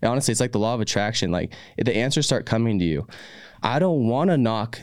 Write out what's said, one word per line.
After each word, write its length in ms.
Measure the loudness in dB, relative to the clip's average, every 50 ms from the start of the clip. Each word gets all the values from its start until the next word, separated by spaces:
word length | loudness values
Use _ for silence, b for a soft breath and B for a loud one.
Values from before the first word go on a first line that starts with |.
| B
honestly, 280 | 0 0 0 0 0
it's 80 | 0 0
like 120 | 0 0
the 80 | 0 0
law 160 | 0 0 0
of 40 | -2
attraction. 520 | -2 -2 0 -2 0 -2 -2 -2 -2 0
Like, 220 | 0 0 -2 -4 B B B B B
the 180 | B 0 2 2
answers 300 | 2 2 0 0 0 0
start 180 | 0 0 -2 0
coming 320 | -2 0 0 2 2 2
to 80 | 2 2
you. 220 | 2 0 -2 -4 B B B B B B B B B B B B
I 160 | 0 2 2
don't 280 | 2 2 2 2 2
wanna 300 | 2 2 2 2 2 4
knock 420 | 4 4 2 2 0 -4 -4 -8 -10